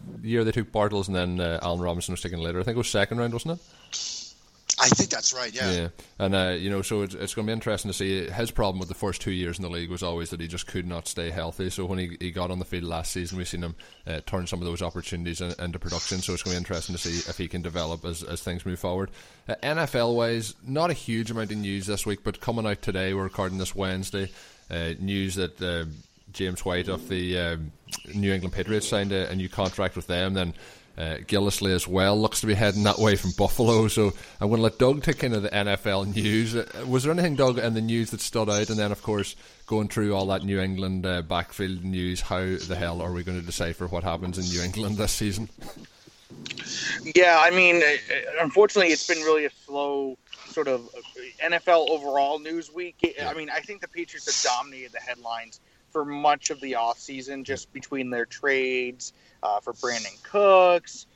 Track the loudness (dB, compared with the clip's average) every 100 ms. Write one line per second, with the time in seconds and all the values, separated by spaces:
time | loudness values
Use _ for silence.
0 | -16 -10 0 2 4 2 0 2 2 2
1 | 0 0 0 0 0 0 0 0 0 -2
2 | -4 -6 -6 -4 -4 -2 -2 0 0 2
3 | 2 0 -2 -2 -4 -8 -10 -20 -12 -10
4 | -8 -10 -14 -18 _ _ -2 2 4 4
5 | 2 0 -2 -2 -4 -2 0 0 -2 -8
6 | -18 -2 0 2 2 0 -2 -2 -2 -2
7 | -2 -6 -8 -4 -4 -2 -2 -2 -2 -2
8 | 0 -2 -2 -4 -2 0 0 0 -6 -4
9 | -4 -2 -4 -2 -2 -4 -6 -6 -6 -4
10 | -4 -4 -6 -8 -8 -8 -6 -6 -6 -6
11 | -8 -6 -6 -4 -6 -4 -6 -4 -4 -4
12 | -4 -6 -6 -4 -4 -4 -4 -6 -4 -4
13 | -4 -4 -6 -6 -6 -6 -6 -8 -16 -18
14 | -8 -8 -4 -4 -4 -4 -4 -4 -6 -6
15 | -8 -6 -6 -6 -6 -6 -6 -6 -6 -6
16 | -4 -4 -2 -4 -2 -4 -2 -4 -4 -6
17 | -4 -4 -4 -6 -6 -6 -6 -4 -4 -4
18 | -6 -8 -8 -8 -6 -6 -6 -4 -2 -2
19 | -4 -8 -20 -18 -10 -6 -2 -2 0 0
20 | 2 2 2 0 -4 -10 -6 0 0 0
21 | -2 -2 -2 -4 -4 -4 -4 -4 -2 -2
22 | -2 -4 -4 -6 -4 -2 -2 -2 -2 -2
23 | 0 -2 -4 -4 -4 -2 -4 -2 -2 -2
24 | -4 -4 -6 -8 -20 -20 -8 -6 -4 -4
25 | -2 0 0 -2 -4 -4 -4 -4 -4 -10
26 | -18 _ -16 -6 -4 -2 -2 -2 -2 -4
27 | -4 -4 -2 -2 -2 -4 -8 -12 -14 -14
28 | -8 0 2 2 -2 -4 0 0 0 0
29 | 0 0 -2 -2 -4 0 -2 0 -2 -2
30 | -2 0 0 0 -2 -4 -14 -20 _ -8
31 | -6 -6 0 2 2 2 2 2 2 4
32 | 4 6 4 2 2 4 4 4 4 6
33 | 6 4 2 2 2 4 6 6 4 4
34 | 2 0 -10 -2 2 4 4 6 4 4
35 | 2 0 0 0 0 0 0 0 0 0
36 | 0 0 2 2 2 -2 -4 -8 0 2
37 | 2 2 2 4 4 4 2 0 2 2
38 | 0 -2 -4 0 2 2 2 0 0 -2
39 | -2 -2 -2 -8 -18 -18 -2 -2 0 0
40 | 2 2 2 0 0 0 0 -2 -2 -2
41 | 0 -2 0 -2 -2 -4 -4 -4 -2 -2
42 | -2 -2 -2 -2 0 -2 -4 -4 -2 -2
43 | -4 -4 -4 -6 -4 -4 -4 -2 -4 -2
44 | -2 -2 -4 -4 -2 -2 -2 -2 -2 0
45 | 0 0 0 -2 -6 -10 -16 -16 -20 -20
46 | -20 -20 -20 -16 -12 -12 -8 -6 -4 -4
47 | 4 8 10 10 8 8 8 8 6 4
48 | 0 -4 -2 0 2 8 8 8 4 4
49 | 2 0 4 4 2 -4 -8 -2 0 0
50 | -2 -6 _ -20 -10 -2 0 0 -2 -16
51 | -16 -16 -16 -4 -2 0 6 6 6 0
52 | 2 2 2 0 -4 -8 -8 -10 -10 -2
53 | -2 -2 -6 -6 -4 -6 -6 -12 -12 -10
54 | -10 -8 -2 0 2 0 -2 -10 -14 -12
55 | -10 -10 -6 -8 -10 -18 _ _ _ -4
56 | -4 2 4 4 0 -4 -4 -2 0 -2
57 | -6 -12 -10 -10 -6 -8 -8 -14 -6 -4
58 | -2 -2 -4 -2 0 2 2 0 -2 -6
59 | -14 _ _ -6 -2 -2 -2 -4 -2 -2
60 | -6 -12 -2 4 8 10 10 6 2 -18
61 | -18